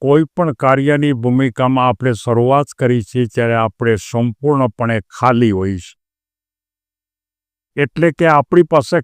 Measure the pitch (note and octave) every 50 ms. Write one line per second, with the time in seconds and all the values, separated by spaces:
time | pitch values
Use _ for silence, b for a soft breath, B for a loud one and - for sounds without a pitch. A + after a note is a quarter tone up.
0 | - C3 C#3+ D#3 D#3+ - - - F3 D#3+ B2 - C#3+ C3 C3+ C3+ C3+ D3 D3 C#3+
1 | D3 C#3+ C#3 A#2 A2+ B2 B2 C3 C3+ C3 G#2+ - C3 B2+ C3 C3 B2+ B2+ A#2+ -
2 | B2+ C3 A#2 G#2 - B2 A#2 A#2 A#2+ B2+ C3+ C#3+ D3 - - - C#3 B2 B2 A#2+
3 | G#2+ - - B2+ B2 A2+ - B2 A#2+ A#2 A#2 A2+ A2+ G#2+ - - B2 A#2 A2+ G2+
4 | - - - A#2 A#2+ B2 A2 - C#3 D3 D3 C#3 C3 A#2 - - A#2+ A#2 A2+ A2
5 | - _ - - B2 B2+ B2 A#2 A#2+ A2+ G2 F#2 F#2+ G2 G2 F2+ - - - _
6 | _ _ _ _ _ _ _ _ _ _ _ _ _ _ _ _ _ _ _ _
7 | _ _ _ _ _ _ _ _ _ _ _ _ _ _ - C#3+ C#3+ B2+ - D#3
8 | E3 E3+ D3 - F3 E3 D#3 D3 C#3 - F3 F3 E3+ - E3 D3+ B2 - F3 E3+